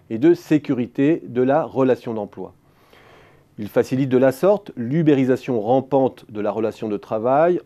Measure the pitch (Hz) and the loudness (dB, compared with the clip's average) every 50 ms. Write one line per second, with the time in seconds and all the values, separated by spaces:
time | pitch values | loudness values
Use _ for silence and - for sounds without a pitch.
0 | _ - 117 110 131 170 175 170 - - 160 147 - - 139 117 120 - - - | _ -10 -6 2 4 4 4 2 2 0 0 0 0 0 -2 -2 -4 -6 -2 0
1 | 139 147 165 - - 123 120 123 127 131 139 160 151 120 101 123 135 127 120 113 | 0 0 0 0 -4 -6 -2 0 2 2 2 0 0 -2 -2 0 2 2 2 0
2 | - 123 113 110 101 101 - 98 92 90 - _ _ _ _ _ _ _ _ - | -2 -10 -8 -8 -10 -10 -12 -14 -16 -16 -16 _ _ _ _ _ _ _ _ -20
3 | - - - - - - _ _ _ _ _ - 104 98 - 127 117 - 131 127 | -20 -20 -20 -20 -20 -20 _ _ _ _ _ -12 -10 -4 0 0 0 0 0 -2
4 | 143 131 123 123 131 135 131 - - 190 208 196 - - - - 117 117 139 170 | -2 2 2 2 2 2 2 2 2 2 2 2 -2 -10 -12 -10 -6 -4 -2 0
5 | 165 151 143 131 131 127 127 123 - - 127 113 101 110 127 135 131 131 143 135 | 2 4 4 4 4 2 0 0 0 -4 -4 -2 0 0 0 0 0 0 0 2
6 | 135 123 - - - - 107 104 101 104 101 110 110 107 101 - 113 110 104 98 | 2 0 -2 -6 -20 -14 -10 -6 -4 -4 -4 -2 -4 -4 -4 -6 -8 -6 -6 -6
7 | - - 117 110 110 123 135 143 160 175 180 165 - | -6 -6 -6 -4 -2 0 2 2 2 2 0 -2 -4